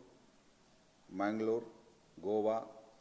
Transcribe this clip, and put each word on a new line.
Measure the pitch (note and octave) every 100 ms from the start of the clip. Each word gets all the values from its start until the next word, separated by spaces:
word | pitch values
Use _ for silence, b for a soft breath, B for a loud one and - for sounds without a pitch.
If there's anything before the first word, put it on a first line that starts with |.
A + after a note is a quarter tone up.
| - - - - - - - - - - -
ಮ್ಯಾಂಗ್ಳೂರ್, | F#2+ G2+ A2 A2 A2+ A2+ - - - - -
ಗೋವಾ, | F#2+ G#2+ G#2+ A2 - - - -